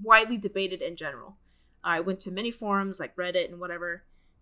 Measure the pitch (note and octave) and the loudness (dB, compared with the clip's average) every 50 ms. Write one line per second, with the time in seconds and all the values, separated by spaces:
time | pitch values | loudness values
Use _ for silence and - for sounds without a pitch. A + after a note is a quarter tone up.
0 | G3+ A3 A3 A3 A3+ A3+ A#3+ G#3 G3+ G3 - F#3+ F#3+ F#3 F#3 F3 - E3 E3+ - | 4 8 8 8 8 6 -2 -4 -4 -4 -2 -2 -2 -2 -4 -4 -6 -6 -6 -6
1 | D#3+ C#3+ C3+ A#2+ - - G3+ - _ _ _ _ _ _ _ _ - - E3 E3 | -8 -8 -8 -10 -14 -18 -20 -20 _ _ _ _ _ _ _ _ 0 0 2 2
2 | E3+ F#3+ F#3+ F#3+ - F#3+ F#3 F#3+ A#3 A#3 A3+ - A3 G#3 G3 G3 G3 G3 F#3 - | 2 0 -2 -2 -4 -6 -4 -4 -4 -4 -4 -4 -2 0 2 2 2 0 0 -2
3 | D3 - - F3+ F3+ F3+ F3 F3+ E3+ - F3 F3 F3+ E3+ E3+ E3+ F3 F3 E3+ F3+ | -2 -4 -6 -4 -2 0 2 0 0 0 -4 -8 -8 -8 -6 -6 -6 -6 -6 -8
4 | - - - - _ _ _ _ | -12 -20 -20 -20 _ _ _ _